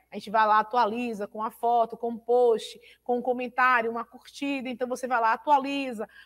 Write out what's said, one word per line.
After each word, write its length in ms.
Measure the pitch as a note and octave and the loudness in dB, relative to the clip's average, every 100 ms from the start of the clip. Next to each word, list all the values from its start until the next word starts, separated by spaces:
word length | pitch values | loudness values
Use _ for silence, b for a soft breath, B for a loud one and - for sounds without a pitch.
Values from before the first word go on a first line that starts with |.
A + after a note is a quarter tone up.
| _ | _
A 60 | G3+ | -14
gente 140 | G#3 | -2
vai 180 | A3 G#3+ | 2 4
lá, 120 | G#3+ | 4
atualiza 680 | G#3+ B3 G#3+ A3+ A#3+ G#3+ G3+ | 2 0 0 0 -6 -6 -8
com 160 | G#3+ | -8
a 80 | A3 | -10
foto, 460 | - A#3 A#3+ A3+ A3 | -4 0 2 0 -2
com 160 | A#3 | -8
o 60 | A#3 | -6
post, 600 | - B3 A#3+ A3 - - B B | 0 4 4 4 -2 -16 B B
com 140 | - B3 | -4 -2
um 40 | |
comentário, 680 | A#3+ B3 B3 B3 B3+ B3 A3+ | -2 -4 -4 0 2 2 0
uma 140 | A#3 A3+ | -6 -10
curtida. 640 | A#3+ - - C#4+ C#4 B3 | -16 -20 -8 -4 -4 -6
Então, 180 | A#3+ B3 | -6 -6
você 200 | B3 B3 | -6 -2
vai 120 | B3 | 0
lá, 140 | A3+ | 2
atualiza, 760 | A#3 D4+ C#4+ C4+ C#4 C4+ G#3+ G#3+ B | 0 2 2 2 -4 -4 -8 -10 B